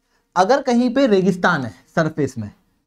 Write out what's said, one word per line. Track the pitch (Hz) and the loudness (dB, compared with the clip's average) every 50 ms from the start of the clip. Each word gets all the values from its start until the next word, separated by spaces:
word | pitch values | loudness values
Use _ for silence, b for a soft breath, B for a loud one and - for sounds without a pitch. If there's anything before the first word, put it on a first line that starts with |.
| _ _ _ _ _ _ _ | _ _ _ _ _ _ _
अगर | 175 190 190 262 285 | 0 2 2 2 0
कहीं | 277 254 240 233 247 254 247 | 2 0 0 0 0 0 2
पे | 269 277 240 | 2 2 2
रेगिस्तान | 202 190 175 196 180 - - 190 170 143 127 | 2 2 2 0 -2 0 -2 -2 -2 -2 -4
है | 110 - - _ _ _ | -8 -12 -16 _ _ _
सरफेस | 175 160 156 156 156 143 131 - 117 | -4 -4 -2 -2 -4 -4 -4 -4 -10
में, | 104 101 - _ _ _ _ _ _ | -12 -12 -14 _ _ _ _ _ _